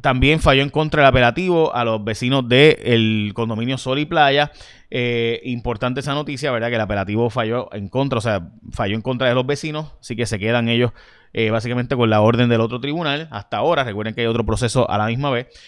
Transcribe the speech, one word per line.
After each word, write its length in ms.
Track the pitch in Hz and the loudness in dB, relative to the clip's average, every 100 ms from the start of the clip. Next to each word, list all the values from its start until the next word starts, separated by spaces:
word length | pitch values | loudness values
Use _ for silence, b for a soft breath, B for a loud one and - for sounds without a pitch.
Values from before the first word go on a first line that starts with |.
también 380 | 143 131 131 156 | 0 4 4 4
falló 220 | - 135 | 4 4
en 80 | 139 | 2
contra 320 | 147 156 151 | 0 0 4
del 80 | 139 | 6
apelativo 640 | 127 120 117 185 170 160 120 | 6 4 2 0 2 2 0
a 80 | |
los 200 | 117 110 | -2 -2
vecinos 440 | 104 107 123 135 120 | -4 -4 0 0 4
del 840 | 123 151 - - 117 110 110 104 | 6 6 6 2 2 2 0 -4
condominio 440 | 98 113 110 120 131 | -4 -4 -4 -6 -6
Sol 220 | 127 135 | -4 -4
y 60 | 151 | -2
Playa. 460 | 165 143 143 147 B B B B | 2 4 2 0 B B B B
Eh, 520 | 127 120 120 117 117 131 | -4 -2 -2 -2 -4 -6
importante 540 | 120 120 110 123 123 | -6 -6 -4 -4 -4
esa 140 | 135 | -4
noticia, 380 | 143 147 135 143 | -4 -6 -6 -4
¿verdad? 180 | 120 117 | -2 -2
Que 60 | 120 | -2
el 60 | |
apelativo 480 | 104 101 95 107 117 | -2 -2 -2 0 0
falló 400 | 123 110 120 - | 0 -2 -4 -6
en 140 | 104 98 | -10 -6
contra, 300 | 127 139 120 | -2 -2 -2
o 40 | |
sea, 280 | 113 101 82 - - | -2 -2 -4 -16 -12
falló 240 | - 104 110 | -6 -4 -4
en 60 | |
contra 260 | 117 123 131 | -4 -2 0
de 80 | 127 | 0
los 100 | 127 | 0
vecinos, 480 | 143 156 151 156 - | -4 -6 -8 -10 -14
así 160 | - 113 | -10 -6
que 100 | 117 | -4
se 140 | 104 | -2
quedan 280 | 107 120 117 | 0 0 2
ellos, 240 | 117 120 - b b b | 2 0 -2 b b b
eh, 160 | - 113 | -4 -2
básicamente 460 | 113 117 123 123 127 | -2 -2 -4 -2 0
con 140 | 113 | 2
la 100 | 107 | 4
orden 300 | 107 117 123 | 4 4 4
del 100 | 117 | 2
otro 220 | 113 120 | 0 -4
tribunal. 480 | 135 160 156 143 160 | -6 -4 -4 -4 -6
Hasta 240 | 107 - 107 | -14 -8 -2
ahora, 300 | 139 160 127 | 0 0 -2
recuerden 280 | 101 110 | -4 -6
que 60 | 110 | -2
hay 80 | 117 | 0
otro 180 | 113 107 | 0 -2
proceso 440 | 107 120 131 120 | -2 0 0 0
a 80 | 104 | 0
la 80 | 107 | 0
misma 240 | 117 143 | -2 -2
vez. 180 | 123 127 B | -2 -6 B